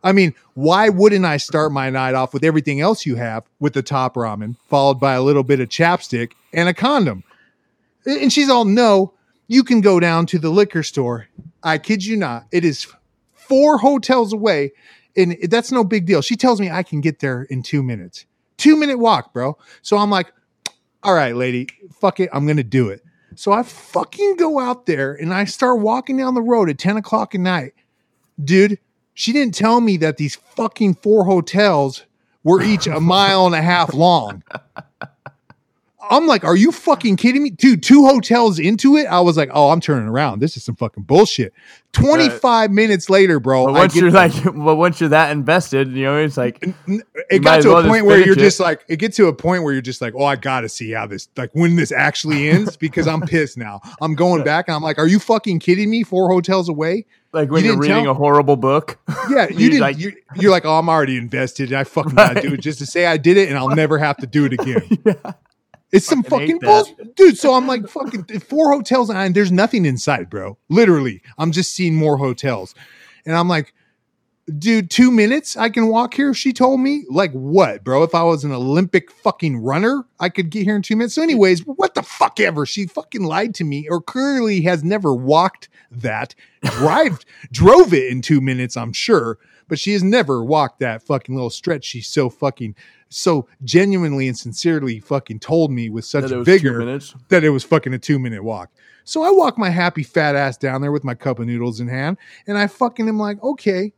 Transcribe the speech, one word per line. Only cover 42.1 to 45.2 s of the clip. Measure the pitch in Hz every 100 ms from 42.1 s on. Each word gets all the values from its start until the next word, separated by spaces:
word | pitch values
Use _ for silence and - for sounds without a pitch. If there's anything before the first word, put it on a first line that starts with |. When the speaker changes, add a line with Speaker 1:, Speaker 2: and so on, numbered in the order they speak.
| 320 302 233 262 233 220
Speaker 2:
Right. |
Speaker 1:
minutes | 202 220 196 -
later, | 190 190 151
bro, | 123 135 131
Speaker 2:
But | 143
Speaker 1:
I |
Speaker 2:
once | 185
Speaker 1:
get | 160
Speaker 2:
you're | 175
Speaker 1:
there. | 190 175
Speaker 2:
like, | -
<laughs> | 156 156
but | 147 156
once | 175 165
you're | 160
that | 151